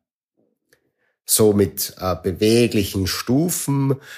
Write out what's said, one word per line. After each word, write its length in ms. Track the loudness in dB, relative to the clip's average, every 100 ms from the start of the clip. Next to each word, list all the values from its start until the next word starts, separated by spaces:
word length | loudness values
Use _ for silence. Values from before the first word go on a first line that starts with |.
| _ _ _ _ _ _ _ _ _ _ _ _
So 280 | -2 2 4
mit, 420 | 4 0 -2 -10 -6
äh, 160 | -6 -4
beweglichen 920 | -6 0 2 4 2 0 -2 -2 -4
Stufen, 920 | -4 -2 0 0 -2 -4 -2 -2 -4 -8